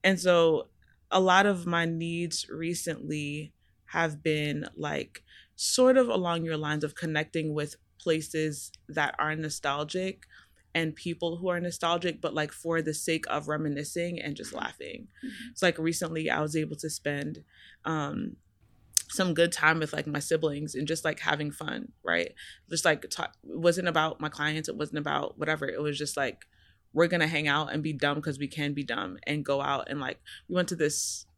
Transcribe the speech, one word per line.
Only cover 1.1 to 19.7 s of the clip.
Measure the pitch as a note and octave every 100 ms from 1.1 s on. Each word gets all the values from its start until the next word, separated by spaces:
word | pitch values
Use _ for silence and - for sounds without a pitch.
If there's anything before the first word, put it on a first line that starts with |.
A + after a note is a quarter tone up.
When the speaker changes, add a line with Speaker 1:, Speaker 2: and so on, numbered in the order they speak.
Speaker 1:
a | F#3+
lot | F#3 F#3 G3+
of | F#3 F3
my | E3+ E3
needs | E3 E3 E3+ E3+ - -
recently | D#3 E3 F3 - D#3 D3+ D3+ D3 D3 D#3 _ _ _ -
have | E3 E3 D3
been, | D#3+ D3+ D3 D3 - -
like, | D3 D3 - - _ - - -
sort | - - B3+ C4
of | A#3+
along | A3 F3+ E3+
your | E3 D#3
lines | D3+ D3+
of | D3
connecting | - E3+ D3+ D3+ D#3+ D#3
with | D3+ D3 - _ _
places | - D#3+ D#3 D#3+ D#3 C#3+ - - -
that | D#3 D3 -
are | D3+
nostalgic | D#3 D#3 D3+ D3 C#3+ D3+ F#3 F#3+ - - - _ _ _
and | E3+ D#3+
people | D3+ F3 E3 E3+ E3+
who | F3+
are | F3
nostalgic, | F3 E3+ E3 E3+ F3 -
but, | D#3+
like, | D3 D3+
for | - E3 E3
the | D#3+
sake | D3+ - D#3+ -
of | D3+ D3+
reminiscing | D3+ D#3 C#3+ D3 F3 E3+ E3+
and | D3 C#3+
just | -
laughing. | - - - D2 - - -
Speaker 2:
Mm-hmm. | C4 - A#3
Speaker 1:
So, | - F3+
like, | E3+
recently | D#3+ E3+ E3 D#3+ D#3
I | -
was | D#3
able | D#3 D#3 D3+
to | D#3+
spend, | - D3 C#3+ D3 D#3 - - - - -
um, | D#3 C#3+ D3+ - - _ _ _ _ _ - -
some | - F#3
good | D#3+ E3+
time | - D3+